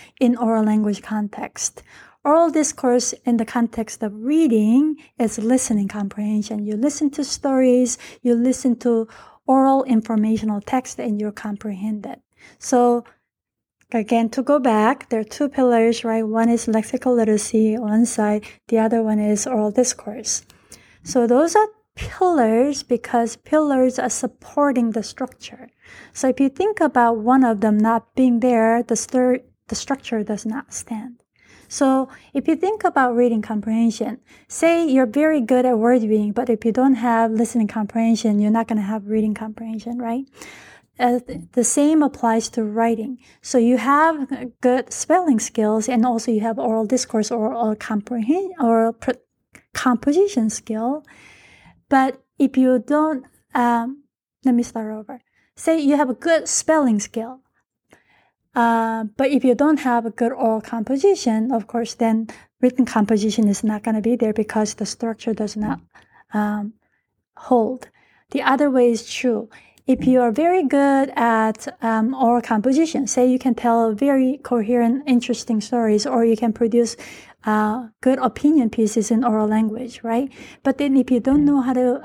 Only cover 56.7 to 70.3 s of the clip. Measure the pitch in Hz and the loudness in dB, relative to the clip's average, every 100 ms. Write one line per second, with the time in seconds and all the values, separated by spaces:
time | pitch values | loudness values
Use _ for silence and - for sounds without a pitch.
56.7 | 311 262 208 - 226 226 262 _ _ _ | 2 2 0 -2 -10 -10 -14 _ _ _
57.7 | _ _ _ _ _ _ _ _ 254 233 | _ _ _ _ _ _ _ _ 0 0
58.7 | 226 226 226 220 - 269 277 254 233 294 | 2 -2 -4 -8 -2 0 2 2 4 2
59.7 | 294 254 240 226 - 233 247 233 220 214 | 2 2 0 -2 -2 -4 0 0 -2 -4
60.7 | 233 214 269 392 381 240 220 226 233 208 | -8 -4 0 2 2 0 0 0 -2 -4
61.7 | 240 233 - 226 220 220 - _ _ 254 | -6 -6 -2 0 0 -2 -12 _ _ 0
62.7 | 247 240 220 214 220 214 202 208 196 214 | 2 0 2 2 2 2 2 2 2 -2
63.7 | 214 226 220 220 247 220 214 214 220 214 | -4 -2 -2 0 0 0 -2 -2 -2 -4
64.7 | - 202 - 226 220 - 220 208 214 214 | -4 -8 -6 -6 -6 -6 -4 -6 -6 -6
65.7 | 277 - - _ _ _ 208 208 208 208 | -6 -12 -20 _ _ _ -4 -2 -4 -8
66.7 | - _ _ _ _ _ - - 247 214 | -12 _ _ _ _ _ -20 0 2 2
67.7 | 254 - _ _ _ _ 277 - 262 294 | -4 -12 _ _ _ _ -4 0 2 2
68.7 | 254 240 220 - - 254 214 220 - _ | 2 2 0 -6 -6 -2 -2 -6 -18 _
69.7 | _ - 262 - 254 240 | _ -2 0 2 2 2